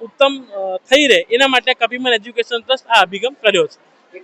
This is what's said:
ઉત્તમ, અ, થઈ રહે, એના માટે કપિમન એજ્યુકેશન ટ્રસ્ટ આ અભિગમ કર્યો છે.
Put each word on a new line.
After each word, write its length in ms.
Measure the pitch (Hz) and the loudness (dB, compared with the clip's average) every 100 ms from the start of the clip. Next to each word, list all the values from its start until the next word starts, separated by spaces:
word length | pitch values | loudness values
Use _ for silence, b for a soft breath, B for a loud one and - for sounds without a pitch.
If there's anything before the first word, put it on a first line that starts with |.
ઉત્તમ, 420 | 220 _ 277 277 | -16 _ 0 0
અ, 340 | 233 202 190 185 | -12 -10 -8 -8
થઈ 300 | - 277 285 | 0 2 4
રહે, 200 | 180 - | 2 2
એના 180 | 233 269 | 0 2
માટે 260 | 254 254 | 0 -2
કપિમન 380 | 247 226 247 254 | -2 -4 -4 -2
એજ્યુકેશન 480 | 226 226 233 226 240 | -2 -4 -8 -6 -8
ટ્રસ્ટ 260 | 233 262 - | -4 -6 0
આ 160 | 226 | 2
અભિગમ 340 | 180 196 233 285 | 2 -2 -8 -2
કર્યો 240 | 220 190 185 | 0 0 -2
છે. 220 | - _ _ _ 185 | -6 _ _ _ -20